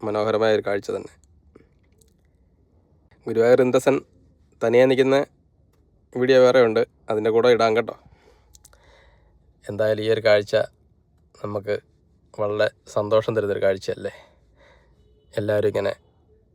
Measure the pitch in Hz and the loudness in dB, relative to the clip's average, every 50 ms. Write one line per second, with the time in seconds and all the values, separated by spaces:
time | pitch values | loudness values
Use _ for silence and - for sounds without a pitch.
0 | - 110 104 107 104 110 110 107 113 110 107 101 - 98 101 101 98 - 101 98 | -8 -6 -4 -4 -2 -2 -2 0 0 0 0 0 -2 -4 -6 -6 -6 -6 -8 -8
1 | - - _ _ _ _ _ _ _ _ _ - _ _ _ _ _ _ _ _ | -10 -12 _ _ _ _ _ _ _ _ _ -20 _ _ _ _ _ _ _ _
2 | _ _ _ _ _ _ _ _ _ _ _ _ _ _ _ _ _ _ _ _ | _ _ _ _ _ _ _ _ _ _ _ _ _ _ _ _ _ _ _ _
3 | _ _ _ _ - - 113 113 113 120 127 127 127 127 120 131 - 143 131 - | _ _ _ _ -10 -6 -2 2 4 4 4 4 4 2 0 0 0 0 0 -2
4 | - _ _ _ _ _ _ _ _ _ _ - - 113 117 123 131 131 131 127 | -2 _ _ _ _ _ _ _ _ _ _ -6 -2 2 4 4 4 4 4 2
5 | 131 135 135 139 143 - _ _ _ _ _ _ _ _ _ _ _ _ _ _ | 2 2 2 0 -2 -4 _ _ _ _ _ _ _ _ _ _ _ _ _ _
6 | _ _ - 123 123 127 135 127 127 123 127 131 120 113 110 113 123 - _ _ | _ _ -8 -2 0 4 4 6 6 6 6 4 4 2 2 0 -2 -4 _ _
7 | _ - 110 107 107 113 110 117 113 123 120 110 113 113 110 117 113 110 - - | _ -6 -4 -2 -2 0 0 2 2 2 2 2 2 0 0 0 -2 -4 -8 -14
8 | _ - _ _ _ _ _ _ _ _ _ _ _ _ _ _ _ _ _ _ | _ -20 _ _ _ _ _ _ _ _ _ _ _ _ _ _ _ _ _ _
9 | _ _ _ _ _ _ _ _ _ _ _ _ _ - 104 101 107 107 107 104 | _ _ _ _ _ _ _ _ _ _ _ _ _ -10 -6 -2 -2 -2 -2 -2
10 | 107 110 110 110 107 110 104 104 104 - - 107 - - _ _ _ _ _ _ | -2 -2 -2 0 2 2 2 2 0 0 -2 -2 -2 -4 _ _ _ _ _ _
11 | _ _ _ _ _ _ _ - - 104 104 104 101 104 104 98 - _ _ _ | _ _ _ _ _ _ _ -16 -12 -10 -10 -8 -6 -6 -8 -8 -8 _ _ _
12 | _ _ _ _ _ _ _ - 104 104 104 107 107 - - _ _ - - 110 | _ _ _ _ _ _ _ -6 -6 -4 -2 -2 -2 -2 -4 _ _ -8 -6 -4
13 | 104 104 110 110 110 - 113 110 104 101 98 - 98 98 98 98 - - - - | -2 0 0 0 0 0 -4 -4 -4 -4 -4 -2 -2 -2 -2 -2 -6 -10 -10 -8
14 | 98 98 - - - _ _ _ _ _ _ _ _ _ _ _ _ _ _ _ | -10 -14 -14 -16 -20 _ _ _ _ _ _ _ _ _ _ _ _ _ _ _
15 | _ _ _ _ _ _ - - 104 107 107 104 104 104 98 101 101 98 - - | _ _ _ _ _ _ -10 -8 -4 -2 -2 0 0 -2 -2 -2 -4 -4 -6 -8
16 | _ _ _ _ _ _ _ _ _ _ _ | _ _ _ _ _ _ _ _ _ _ _